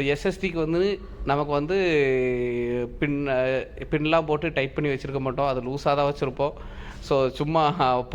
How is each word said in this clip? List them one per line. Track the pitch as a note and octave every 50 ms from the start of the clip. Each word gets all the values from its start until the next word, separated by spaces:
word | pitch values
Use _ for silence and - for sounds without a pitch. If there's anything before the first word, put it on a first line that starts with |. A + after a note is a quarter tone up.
| C#3 C#3 C#3+
எஸ் | C#3 - F#3+
எஸ் | F3+ - -
டிக்கு | F#3 E3 E3 D#3
வந்து | D#3 E3 F3 F#3+ G3+ G3 - - - - - - -
நமக்கு | C#3 C#3+ D3+ C#3+ D3 C#3+
வந்து | D3 D#3 F#3+ G3 F#3+ F3 D#3+ D3 C#3 C3 C3 B2+ B2+ B2+ B2 B2 B2 B2 A#2+ A#2+ A#2+ A#2+ A#2+ B2 A#2+ A#2+ A#2+ -
பின், | D#3 D3 C#3+ C#3+ C#3+ C#3 C3 B2+ B2+ C3 C3 B2+ - - - - C3 -
பின்லாம் | - D3+ D3+ D#3 D#3+ E3 D#3 D#3
போட்டு | D3+ D3+ E3+ E3 D3+ C#3+
டைட் | C3+ C3+ - -
பண்ணி | D3 D3 C#3
வச்சிருக்க | C#3 - C#3 C3+ C#3 C3
மாட்டோம். | C3 B2 C3+ C#3 C#3
அது | C3 B2+ A#2+
லூஸா | B2 C3+ C#3+ - D#3 C#3+ C#3+
தான் | C#3+ C#3+
வச்சிருப்போம். | C#3+ - D3 C#3 B2+ - C#3 D3+ - - - - - - - - - - - -
So, | D3 C3+ C3 B2+ C3 -
சும்மா | D3 D3 D#3+ E3 D#3 D3 C#3+ - C#3 C3 B2+ B2 B2 - D3